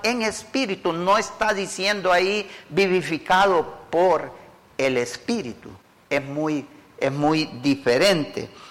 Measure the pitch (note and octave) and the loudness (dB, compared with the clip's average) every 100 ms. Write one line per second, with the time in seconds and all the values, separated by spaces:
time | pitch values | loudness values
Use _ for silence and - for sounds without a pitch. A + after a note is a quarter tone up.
0 | A3 A#3+ A3 G3 - C4+ B3+ G3 F3+ E3 | -4 -2 -2 -4 -6 -4 -2 -2 -4 -2
1 | F3+ G#3+ - - A3 G3+ F#3 - G3 G#3 | 2 2 0 -4 -2 -2 -4 -4 -2 0
2 | F#3 F3 F#3 G#3 G3+ - - D3+ G3 F3+ | 2 2 2 0 -4 -12 -6 0 2 2
3 | D3 D#3+ - F#3 G3+ F3 D3 - - E3 | 0 -4 0 4 4 4 0 -6 -4 2
4 | F#3 D#3 C3+ - - - _ - C3+ B2+ | 4 2 -2 -14 -20 -20 _ -2 0 0
5 | A#2+ - - A#3 C3 G2+ - G2+ _ _ | -2 -4 -4 -4 -6 -10 -16 -20 _ _
6 | - C#3 C3+ D3 D#3 D3+ - - - - | -4 -4 -2 -4 -2 -2 -6 -16 -20 -4
7 | C3+ C#3 D3 D#3 D#3 A#2+ C#3 C3+ - B2+ | -2 2 2 2 0 -2 0 0 2 4
8 | G3 E3+ C#3 - - - - | 4 2 0 -8 -10 -12 -20